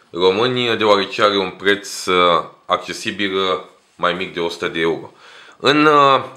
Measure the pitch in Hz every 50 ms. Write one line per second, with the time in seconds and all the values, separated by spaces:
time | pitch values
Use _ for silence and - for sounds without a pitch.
0 | _ _ - 85 90 92 92 104 120 127 127 123 123 120 113 107 107 107 101 98
1 | 95 95 - - 110 104 101 98 92 92 90 - 92 98 101 98 - - - -
2 | - 95 92 90 90 87 85 80 78 - - _ _ - 90 87 - - - -
3 | - 113 101 95 104 95 95 95 95 92 92 90 - - - _ _ _ _ -
4 | 87 87 87 90 95 85 78 85 85 85 - - 90 82 76 82 82 82 80 -
5 | - - - _ - - - - - - - - - 131 143 151 151 156 147 147
6 | 143 139 135 127 127 - -